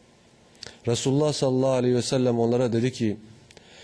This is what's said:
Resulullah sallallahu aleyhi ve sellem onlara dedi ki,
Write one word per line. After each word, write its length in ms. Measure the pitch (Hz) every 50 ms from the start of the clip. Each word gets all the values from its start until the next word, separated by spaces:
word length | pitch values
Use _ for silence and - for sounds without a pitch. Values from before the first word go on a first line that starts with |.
| - - _ _ _ _ _ _ - - - - - - - - -
Resulullah 460 | 117 120 - - 139 131 143 151 151 143
sallallahu 360 | - 143 131 127 127 131 135
aleyhi 260 | 131 127 123 123 123
ve 60 | 120
sellem 380 | 117 - 143 131 127 123 120 117
onlara 340 | 117 117 120 123 127 120 110
dedi 200 | 113 120 127 123
ki, 240 | - 117 107 98 - - - - - - - - - - - - -